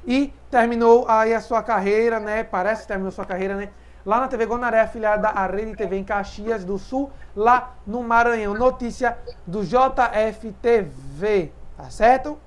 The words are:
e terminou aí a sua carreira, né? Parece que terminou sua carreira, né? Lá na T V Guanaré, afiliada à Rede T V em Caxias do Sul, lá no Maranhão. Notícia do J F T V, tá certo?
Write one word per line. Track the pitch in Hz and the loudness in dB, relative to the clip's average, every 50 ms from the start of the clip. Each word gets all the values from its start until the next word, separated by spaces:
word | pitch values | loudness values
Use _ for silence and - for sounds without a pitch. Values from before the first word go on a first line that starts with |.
| - | -2
e | 247 247 269 285 269 - - - - | 0 0 0 0 -2 -6 -18 -12 0
terminou | - 240 226 233 240 226 233 233 233 240 247 | 2 2 2 2 2 4 8 8 8 8 6
aí | 233 220 220 220 220 226 | 4 2 4 4 2 0
a | 220 | -2
sua | 214 - 240 220 214 | -2 -2 -2 -2 0
carreira, | 233 226 196 190 196 208 220 226 233 226 220 | 0 0 0 2 2 2 2 2 2 0 -2
né? | 208 214 214 220 214 | -4 -4 -4 -4 -4
Parece | 214 - 185 180 208 226 214 - | -4 -4 -2 -2 -2 -2 -4 -6
que | |
terminou | - 208 190 190 190 | -8 -6 -6 -6 -6
sua | 180 - 185 | -6 -8 -8
carreira, | - 190 180 190 196 196 | -6 -6 -4 -4 -4 -4
né? | 196 202 202 - - - - - - - | -6 -8 -10 -14 -20 -20 -20 -20 -12 -2
Lá | 190 214 240 | 0 0 0
na | 262 | 0
T | 262 262 | -2 -2
V | 220 226 | -2 -2
Guanaré, | 202 233 240 247 240 220 226 | -2 -2 -2 -2 2 2 2
afiliada | 220 220 - 233 220 214 208 202 196 214 | 2 2 -2 -2 0 0 0 2 0 -2
à | - 196 190 | 0 -2 -2
Rede | 185 190 202 220 220 208 | -2 -4 -6 -6 -8 -6
T | 202 208 | -6 -6
V | 180 196 | -4 -4
em | 196 196 | -6 -4
Caxias | 196 214 202 196 - - - 202 220 226 214 185 | -4 -4 -4 -4 -6 -10 -10 -6 -4 -4 -4 -4
do | 175 202 | -6 -6
Sul, | 196 - - 262 269 285 269 - - - - - | -8 -6 -6 -4 -4 -4 -6 -10 -18 -18 -12 -4
lá | 202 214 233 247 247 247 - - - - | 0 4 4 4 4 2 -6 -16 -16 -12
no | 202 214 247 240 | -8 -8 -8 -2
Maranhão. | 226 233 233 240 240 233 226 214 202 202 | 2 2 4 4 4 2 0 -2 -4 -2
Notícia | 220 247 254 254 - 247 233 226 - 254 233 233 - - - - - - | 2 2 2 2 0 -8 -8 -4 -2 -2 -2 -2 -4 -12 -16 -16 -16 -12
do | 175 170 214 202 | -8 -6 -6 -4
J | 156 220 247 262 269 262 262 247 226 - | 2 4 4 4 4 4 2 0 2 2
F | 214 220 220 208 - - 220 | 0 0 0 -2 -8 -12 -14
T | 196 - - 233 233 226 | -12 -2 2 2 2 2
V, | 190 147 135 - - - 139 147 185 214 208 196 165 143 - - - - - | 2 -2 -10 -14 -16 -14 -10 -4 -2 0 2 0 0 -2 -10 -16 -18 -16 -16
tá | - 143 127 | -16 -16 -14
certo? | - - 208 233 254 254 - 302 294 - - | -2 4 6 6 6 4 2 -6 -10 -12 -16